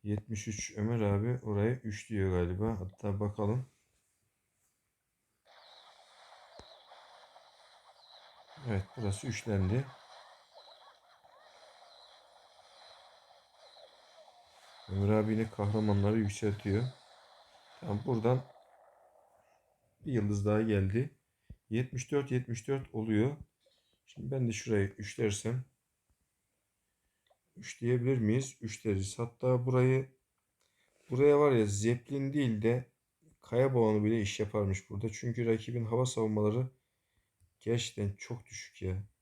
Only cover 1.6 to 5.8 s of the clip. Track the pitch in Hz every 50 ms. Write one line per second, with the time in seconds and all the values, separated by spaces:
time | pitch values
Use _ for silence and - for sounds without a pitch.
1.6 | 104 117 127 127 - 110 101 104 - - 110 101 95 95 92 90 87 87 90 90
2.6 | 107 113 113 95 90 95 - _ - 104 98 98 104 104 104 - 107 101 110 127
3.6 | 131 - _ _ _ _ _ _ _ _ _ _ _ _ _ _ _ _ _ _
4.6 | _ _ _ _ _ _ _ _ _ _ _ _ _ _ _ _ _ _ - -
5.6 | - - - -